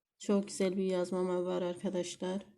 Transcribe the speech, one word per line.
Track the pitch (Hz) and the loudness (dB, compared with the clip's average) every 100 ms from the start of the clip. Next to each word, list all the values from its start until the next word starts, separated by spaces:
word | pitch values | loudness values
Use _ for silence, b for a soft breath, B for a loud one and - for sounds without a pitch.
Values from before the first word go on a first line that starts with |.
| _ - | _ -8
çok | - 202 196 | 2 2 2
güzel | - 190 196 | 0 0 2
bir | 190 | 2
yazmam | 180 180 185 180 180 180 | 2 0 2 2 2 0
var | 180 | 0
arkadaşlar. | 175 175 190 180 175 - 185 196 - | -2 -2 -2 -2 -2 -4 -4 -4 -6